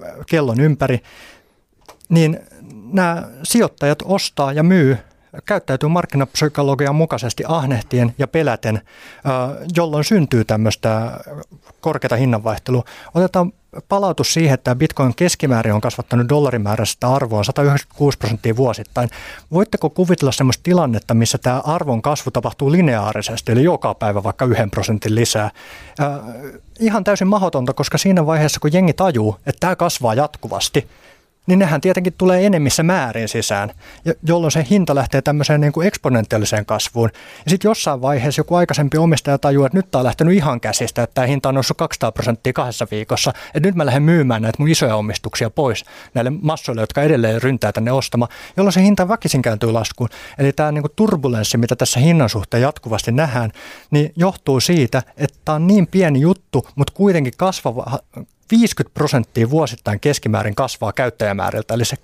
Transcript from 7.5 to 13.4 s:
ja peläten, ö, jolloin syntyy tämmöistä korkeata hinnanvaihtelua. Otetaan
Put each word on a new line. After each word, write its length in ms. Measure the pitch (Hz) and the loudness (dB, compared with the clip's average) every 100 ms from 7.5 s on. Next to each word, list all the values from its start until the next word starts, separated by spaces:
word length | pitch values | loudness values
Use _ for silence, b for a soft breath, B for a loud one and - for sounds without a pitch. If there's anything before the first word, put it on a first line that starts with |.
| 160 131 123 - 123 117 123 | -2 0 -2 -2 0 0 0
ja 100 | 135 | -2
peläten, 480 | 165 147 110 113 110 | 0 0 -2 -2 -4
ö, 40 | B B B B 139 131 127 151 170 170 | B B B B -4 -2 -4 -6 -4 -2
jolloin 280 | 165 151 | 0 0
syntyy 400 | 147 214 139 117 | 2 2 4 2
tämmöistä 640 | 107 107 110 - 113 110 117 123 - 147 - - - _ | 0 0 0 0 -2 -2 -4 -10 -14 -18 -18 -20 -20 _
korkeata 360 | 165 143 - 117 | -6 -4 -2 0
hinnanvaihtelua. 680 | 131 110 110 104 - 127 B B B | 2 0 -2 -6 -2 -2 B B B
Otetaan 380 | 170 185 185 | -2 0 0